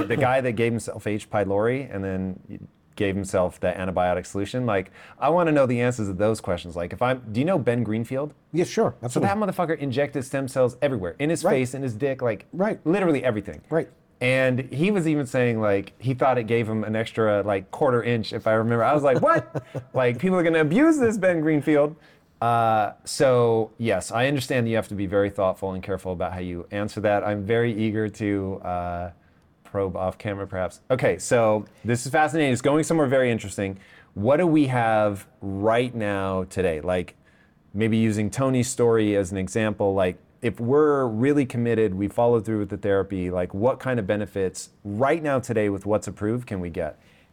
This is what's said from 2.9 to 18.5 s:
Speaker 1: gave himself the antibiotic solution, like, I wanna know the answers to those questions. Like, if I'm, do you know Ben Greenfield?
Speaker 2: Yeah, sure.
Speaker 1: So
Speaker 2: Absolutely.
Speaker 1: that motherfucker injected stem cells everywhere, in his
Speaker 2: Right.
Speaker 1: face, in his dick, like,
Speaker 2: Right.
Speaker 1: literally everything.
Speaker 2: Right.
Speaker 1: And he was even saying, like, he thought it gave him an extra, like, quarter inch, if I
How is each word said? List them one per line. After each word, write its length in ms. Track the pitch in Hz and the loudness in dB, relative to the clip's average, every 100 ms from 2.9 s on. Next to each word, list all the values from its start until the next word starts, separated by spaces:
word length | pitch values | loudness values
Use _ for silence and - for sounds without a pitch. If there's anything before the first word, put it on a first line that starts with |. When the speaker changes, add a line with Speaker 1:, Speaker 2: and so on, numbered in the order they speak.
| - | -4
Speaker 1:
gave 200 | 101 95 | -2 -2
himself 440 | 95 95 90 - | -2 0 0 0
the 120 | 92 | -4
antibiotic 560 | 87 95 90 90 90 90 | -2 -2 0 0 0 -4
solution, 400 | 98 98 127 123 | -6 -6 -4 0
like, 240 | 101 92 - - - | -2 -2 -10 -20 -4
I 120 | 135 | 0
wanna 220 | 170 170 | 2 4
know 140 | 147 127 | 4 2
the 160 | 120 | 2
answers 260 | 123 123 101 | 0 0 -4
to 40 | |
those 280 | 92 107 110 | 0 0 0
questions. 340 | - 87 87 85 | -2 -4 -6 -8
Like, 180 | 87 | -6
if 80 | 92 | -2
I'm, 220 | 123 131 113 | -2 -2 -4
do 80 | 107 | -2
you 60 | 156 | 0
know 120 | 185 | 0
Ben 240 | 117 120 | 0 0
Greenfield? 540 | 107 110 117 131 147 - _ | 0 -2 -4 -6 -6 -10 _
Speaker 2:
Yeah, 120 | 160 180 | -2 -2
sure. 280 | - 208 - | 0 -2 -2
Speaker 1:
So 60 | 120 | -4
Speaker 2:
Absolutely. 220 | 180 190 | 0 0
Speaker 1:
that 80 | 202 202 - | 0 -2 -2
motherfucker 240 | 170 160 | -4 -4
injected 460 | 143 123 143 147 143 | -4 -2 -2 -4 -6
stem 220 | 139 135 | -6 -4
cells 300 | 135 123 - | 0 0 0
everywhere, 360 | 143 123 90 - | -2 -2 -6 -4
in 140 | 143 | -2
his 120 | 165 | 0
Speaker 2:
Right. 100 | 175 | 2
Speaker 1:
face, 200 | 135 127 | 2 0
in 80 | 131 | -4
his 140 | 135 107 | -6 -4
dick, 260 | 139 131 | -4 -2
like, 240 | 123 104 - | -2 -4 -6
Speaker 2:
Right. 260 | 160 202 185 151 | -4 -4 -2 0
Speaker 1:
literally 380 | 190 185 139 | 2 2 2
everything. 380 | 131 107 98 73 - | 0 -2 -4 -10 -4
Speaker 2:
Right. 180 | 160 - _ _ - | -2 -2 _ _ -4
Speaker 1:
And 420 | 127 131 131 123 135 | 0 2 2 0 -2
he 160 | 127 185 | 0 0
was 180 | 208 160 | 2 2
even 200 | 147 127 | 0 0
saying, 340 | 131 123 113 | 0 2 2
like, 320 | 107 98 95 - | 2 2 -2 -6
he 160 | 120 131 | -4 0
thought 240 | 139 123 | 2 2
it 80 | 110 | 2
gave 200 | 117 110 | 0 0
him 160 | 110 | -2
an 120 | 107 110 | -2 -2
extra, 480 | 113 - 110 104 | -2 0 2 2
like, 260 | 98 101 90 | 2 -2 -2
quarter 320 | - 147 123 | 0 2 2
inch, 320 | 113 120 101 | 2 -2 -2
if 140 | 113 | -2
I 60 | 110 | 2